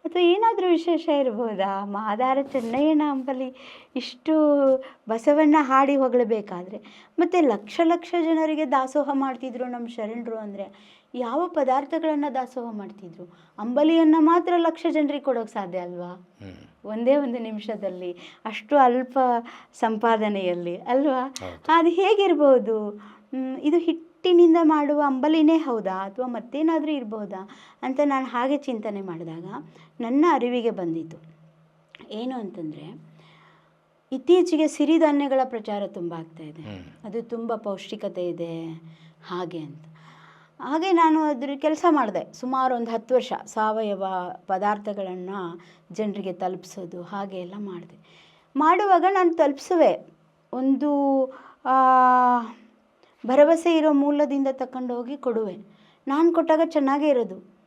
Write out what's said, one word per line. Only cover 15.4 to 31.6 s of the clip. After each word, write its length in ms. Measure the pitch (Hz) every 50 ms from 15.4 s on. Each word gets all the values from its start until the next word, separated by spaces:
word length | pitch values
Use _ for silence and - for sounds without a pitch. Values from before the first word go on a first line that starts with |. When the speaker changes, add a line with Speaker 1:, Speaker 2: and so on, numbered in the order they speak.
| 226 220
Speaker 1:
ಸಾಧ್ಯ 280 | - 226 196 180 175
ಅಲ್ವಾ? 520 | 185 175 175 180 175 175 175 180 180 180 _ _ _
Speaker 2:
ಹ್ಮ್. 440 | 101 95 90 - - - _ _ -
Speaker 1:
ಒಂದೇ 300 | 202 214 220 240 254 277
ಒಂದು 240 | 294 285 247 233 240
ನಿಮಿಷದಲ್ಲಿ, 720 | 226 220 220 214 208 214 220 202 196 190 180 180 180 175 175 175 - - - _ _
ಅಷ್ಟು 320 | 220 214 - - - 285
ಅಲ್ಪ 420 | 285 262 247 240 254 262 254 - 277 262 247 240 233 233 240 - - - _ _ -
ಸಂಪಾದನೆಯಲ್ಲಿ, 1000 | 240 226 220 214 233 233 226 214 214 208 208 196 185 180 175 175 175 170 175
ಅಲ್ವಾ? 440 | 180 - 214 247 269 285 302 262 254
Speaker 2:
ಹೌದು. 420 | 247 269 262 - 190 185 170 - _
Speaker 1:
ಅದು 220 | - 311 339 320 339
ಹೇಗಿರ್ಬೋದು? 1040 | 339 349 392 381 440 392 403 370 339 285 294 277 262 247 202 220 220 214 214 208 208 208 - - - - _ _ -
ಮ್, 240 | 262 262 262 262
ಇದು 200 | - - 302 320
ಹಿಟ್ಟಿನಿಂದ 800 | 349 330 339 330 330 - _ _ _ - 359 359 339 349 330 320 339
ಮಾಡುವ 420 | 330 302 311 302 294 285 294 294 294
ಅಂಬಲಿನೇ 520 | 285 262 262 254 302 320 320 311 302 330
ಹೌದಾ 480 | 320 320 269 240 220 185 190 185 185 196
ಅಥವಾ 220 | 196 196 - 254
ಮತ್ತೇನಾದ್ರೂ 640 | 254 240 220 - - - 285 320 330 330 311 302 311
ಇರ್ಬೋದಾ 580 | 302 277 240 208 220 214 208 196 196 185 196 208 - - - - _ _
ಅಂತ 180 | - 262 262 277 294
ನಾನು 220 | 285 269 262 262
ಹಾಗೆ 320 | 233 226 240 247 269 294
ಚಿಂತನೆ 440 | 285 285 - 247 220 214 220 202 196
ಮಾಡಿದಾಗ 640 | 196 185 170 165 170 165 160 170 175 190 214 269 302 - _ - - _ _ -
ನನ್ನ 240 | 240 226 254 285 320 349
ಅರಿವಿಗೆ 400 | 311 254 233 247 247 247 220 233
ಬಂದಿತ್ತು. 480 | 196 185 180 165 165 165 160 165 - - - - _ _ _ _ _ _